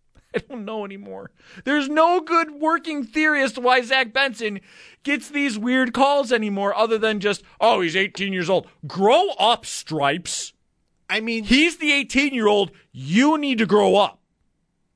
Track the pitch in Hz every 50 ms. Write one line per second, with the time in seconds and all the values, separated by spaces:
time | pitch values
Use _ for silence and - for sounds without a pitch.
0 | _ _ _ _ _ _ - 208 - - 269 233 196 208 220 214 202 196 196 196
1 | 202 196 190 190 196 - _ _ _ - - - - 262 294 294 269 269 302 311
2 | 320 339 349 370 311 - 339 330 320 311 294 285 311 320 330 330 330 330 302 285
3 | 240 214 - 302 311 311 302 285 269 254 - 262 247 247 254 254 240 226 269 269
4 | 254 214 214 269 277 269 208 233 233 214 202 190 - _ - - - - - _
5 | - 277 285 233 - - 294 285 285 277 208 214 214 247 254 262 262 240 - 254
6 | 269 277 285 285 262 220 254 220 214 208 202 196 202 202 - 208 226 220 226 214
7 | 220 220 214 202 190 208 196 - - _ _ - 208 226 226 196 180 165 156 190
8 | 196 - - - 196 196 190 180 170 170 190 165 - - _ _ - 139 - 185
9 | 196 214 269 339 403 381 254 190 196 226 240 - - - - - - - 156 151
10 | 139 139 151 185 - - - - - - _ _ _ _ _ _ _ _ _ _
11 | _ - 185 220 220 233 226 226 208 202 247 277 320 339 320 - 320 294 285 277
12 | 262 - - 262 285 285 269 240 214 208 208 202 196 - - _ _ _ - 123
13 | 131 143 175 233 269 302 320 311 294 277 254 220 226 160 202 208 202 185 185 202
14 | 196 139 - _ _ _ _ _ _ _ _ _ _ _ _ _ _ _ _